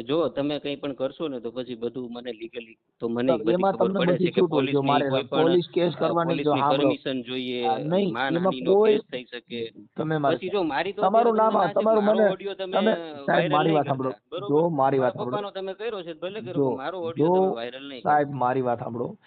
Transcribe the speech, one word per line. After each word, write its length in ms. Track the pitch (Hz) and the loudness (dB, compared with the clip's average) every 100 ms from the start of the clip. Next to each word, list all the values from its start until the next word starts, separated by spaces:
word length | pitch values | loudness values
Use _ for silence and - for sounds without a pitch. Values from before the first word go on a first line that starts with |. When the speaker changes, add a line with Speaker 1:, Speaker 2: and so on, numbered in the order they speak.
Speaker 1:
જો 260 | 117 156 147 | -4 0 0
તમે 300 | - 143 147 | -2 -4 -4
કંઈ 180 | 151 139 | -6 -8
પણ 160 | 143 | -8
કરશો 360 | 131 131 - 160 | -6 -6 -4 -8
ને 120 | 131 | -6
તો 100 | 113 | -8
પછી 240 | 120 123 | -8 -8
બધું 380 | 120 120 120 123 | -6 -6 -6 -10
મને 200 | 120 123 | -10 -10
લીગલી 440 | 110 113 123 113 110 _ - | -10 -10 -12 -16 -20 _ -8
તો 80 | 117 | -4
મને 240 | 117 127 | -2 2
Speaker 2:
તો 120 | - | 2
Speaker 1:
બધી 80 | 160 | 2
Speaker 2:
એમાં 200 | 175 190 | 2 2
Speaker 1:
ખબર 140 | 190 190 | 2 0
Speaker 2:
તમને 120 | 190 | 2
Speaker 1:
પડે 140 | 175 | 2
Speaker 2:
બધી 120 | 175 | 2
Speaker 1:
છે 60 | 180 | 2
કે 100 | - | 2
Speaker 2:
છૂટ 100 | 180 | 2
હોય. 100 | 147 | 2
જો 120 | 135 | 2
Speaker 1:
પોલીસની 140 | 143 135 | 2 2
Speaker 2:
મારી 220 | 143 143 | 2 2
Speaker 1:
કોઈ 140 | 135 | 0
Speaker 2:
વાત, 80 | 127 | -2
Speaker 1:
પણ, 120 | 143 | 2
Speaker 2:
પોલીસ 220 | 160 175 170 | 4 4 2
કેસ 180 | - 170 151 | 0 0 0
Speaker 1:
અ, 20 | |
Speaker 2:
કરવાની, 460 | 160 165 170 170 | 0 2 0 0
જો 60 | 147 | 2
Speaker 1:
પોલીસની 100 | 139 | 2
Speaker 2:
સાંભળો. 280 | 139 139 139 | 2 4 2
Speaker 1:
પરમિશન 340 | 127 147 131 | 0 -4 -6
જોઈએ, 440 | 120 127 127 123 120 | -6 -6 -4 -2 -2
Speaker 2:
આ 120 | 131 | -2
નહીં, 300 | 147 180 202 | 0 0 0
એમાં 240 | 120 135 | -2 -2
Speaker 1:
માનહાનિનો 420 | 165 185 131 127 | 0 0 0 2
Speaker 2:
કોઈ 180 | 196 220 | 4 6
Speaker 1:
કેસ 80 | 214 - | 2 0
થઈ 120 | 127 | -10
શકે. 480 | 123 120 - 117 113 - 104 - | -10 -14 -10 -10 -10 -12 -18 -8
Speaker 2:
તમે 220 | 156 156 | -2 0
મારી 180 | 143 131 | 2 0
Speaker 1:
પછી 120 | 185 | -2
જો 140 | 196 | -2
મારી 300 | 165 139 175 | -2 -2 -4
તો 100 | 202 | 0
Speaker 2:
તમારું 300 | 190 220 233 | 2 4 4
Speaker 1:
અત્યારે 40 | 220 | 4
Speaker 2:
નામ, 160 | 220 | 4
Speaker 1:
તમને 140 | 214 180 | 4 2
ના 20 | |
છે, 120 | 202 | 2
Speaker 2:
તમારું 240 | 208 220 | 2 4
Speaker 1:
મારો 140 | 202 214 | 4 4
Speaker 2:
મને 140 | 208 | 4
Speaker 1:
ઓડિયો 220 | 190 196 | 2 -6
તમે 180 | 190 190 | -8 -4
Speaker 2:
તમે, 220 | 185 208 | 0 2
સાહેબ, 340 | 180 165 147 143 | 0 -4 -10 -2
Speaker 1:
વાયરલ 240 | 170 165 | 0 2
Speaker 2:
મારી 160 | 147 160 | 2 4
Speaker 1:
નહીં 80 | 156 | 2
Speaker 2:
વાત 100 | 139 | 2
સાંભળો. 240 | 135 131 | -2 -4
Speaker 1:
કરતા, 280 | - - - | -6 -10 -10
બરોબર? 100 | 202 | 0
Speaker 2:
જો 200 | 143 170 | 2 2
મારી 300 | 151 135 139 | 2 2 2
વાત 180 | 127 - | 0 -2
Speaker 1:
મારા 80 | |
Speaker 2:
સાંભળો. 260 | 123 208 202 | -4 -6 -6
Speaker 1:
પપ્પાનો 0 | |
તમે 240 | 190 190 | -8 -10
કર્યો 280 | 185 220 214 | -8 -8 -8
છે, 100 | 165 | -10
ભલે 280 | 160 175 208 | -10 -10 -10
કરો, 120 | 220 | -6
Speaker 2:
જો, 180 | 170 135 | -2 0
Speaker 1:
પણ 60 | 123 | -2
મારો 240 | 135 185 | -6 -8
ઓડિયો 260 | 165 160 151 | -6 0 2
Speaker 2:
જો, 200 | 185 190 | 4 2
Speaker 1:
તમે 80 | |
વાયરલ 340 | 117 120 131 139 | -2 -8 -12 -14
નહીં 140 | 131 | -8
કરો. 100 | - | 0
Speaker 2:
સાહેબ, 180 | 147 143 | 2 2
મારી 300 | 139 123 131 | 0 0 0
વાત 180 | 123 120 | 0 -2
સાંભળો. 380 | - 117 120 220 | -4 -6 -6 -8